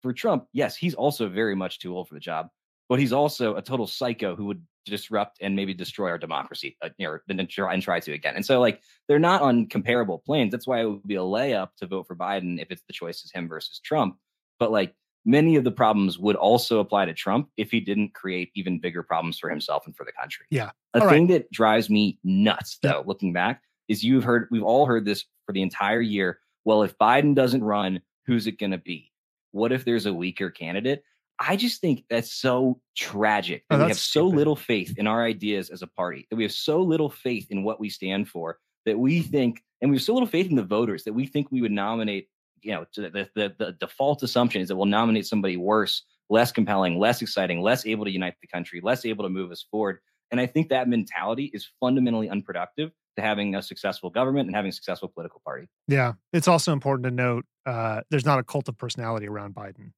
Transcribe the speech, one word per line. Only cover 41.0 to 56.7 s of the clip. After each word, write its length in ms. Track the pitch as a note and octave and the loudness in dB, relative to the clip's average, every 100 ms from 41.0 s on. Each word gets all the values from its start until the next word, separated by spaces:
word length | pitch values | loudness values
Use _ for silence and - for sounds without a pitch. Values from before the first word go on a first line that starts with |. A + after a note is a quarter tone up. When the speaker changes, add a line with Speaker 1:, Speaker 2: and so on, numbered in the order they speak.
Speaker 1:
that 100 | - | -4
we 120 | A2 C3 | -4 -2
think 240 | D3 C#3 | -2 -2
we 120 | C3 | 0
would 100 | A2+ | 0
nominate, 560 | G#2 G2+ A2+ A2 G2 - _ _ _ | 0 0 -2 -2 -4 -8 _ _ _
you 80 | G#2 | -8
know, 160 | F2+ E2+ | -8 -8
to 180 | - F#2+ | -10 -8
the, 180 | F#2+ F#2+ | -6 -6
the, 200 | G#2+ G2+ - | -4 -4 -4
the 140 | F2+ F2+ | -8 -6
default 420 | - - C3+ D3 | -12 -2 0 0
assumption 400 | B2+ B2 A#2+ G#2 | 0 2 2 0
is 60 | F#2 | -2
that 80 | F#2 | 0
we'll 100 | G2+ | 2
nominate 400 | G#2 A#2+ A2 F#2 | 4 4 2 0
somebody 300 | G#2+ F#2+ F2+ | -2 0 -2
worse, 460 | F#2 G#2+ F#2+ - _ _ _ | 2 2 2 -4 _ _ _
less 200 | A2 A#2+ | 4 4
compelling, 460 | - G2+ G2 F#2 E2+ | 2 2 2 2 4
less 220 | G#2+ B2 | 2 2
exciting, 400 | A2+ - F#2 E2+ | -2 -2 -2 0
less 240 | G2 B2+ | 0 0
able 200 | A2 A2 | 0 -4
to 60 | G2+ | -4
unite 220 | F#2+ F2+ - | -4 -6 -8
the 60 | - | -12
country, 340 | F2+ E2 F2 | -10 -10 -6
less 240 | F#2+ C3 | -2 -2
able 200 | A#2 G#2 | -2 -4
to 40 | G2 | -4
move 220 | F#2 F2+ | -6 -8
us 160 | E2+ - | -12 -8
forward. 280 | G#2+ G#2 F#2+ _ _ _ | -4 -2 -4 _ _ _
And 100 | B2 | -2
I 60 | B2 | 0
think 220 | D#3 D#3 | 0 0
that 180 | C3 B2 | 0 2
mentality 640 | A#2 G2 F2 F#2+ A#2 C#3+ | 0 -2 -6 -4 -4 -6
is 160 | G#2 - _ | -10 -14 _
fundamentally 500 | B2+ C3 B2+ A2+ G#2 | 0 2 2 0 -2
unproductive 600 | G2 G2 F2 F2+ - D#3+ _ _ - | -4 -6 -8 -6 -6 -8 _ _ -4
to 60 | |
having 320 | G#2+ G#2 G#2 G2 | -2 -2 -2 -4
a 60 | |
successful 460 | - - G2+ F#2 F#2 | -6 -8 -6 -6 -6
government 380 | A2+ C3 C#3 G#2 | -2 0 0 0
and 80 | G#2 | -2
having 120 | G2 | -4
a 20 | |
successful 360 | F2 - F2+ F2+ | -8 -8 -8 -10
political 340 | - E2 - | -12 -14 -14
party. 240 | D2+ C2 F2 _ - | -14 -14 -16 _ -2
Speaker 2:
Yeah. 260 | C#3 B2 A2+ _ | 0 0 -4 _
It's 160 | E3+ E3+ | 0 4
also 240 | E3+ - | 4 2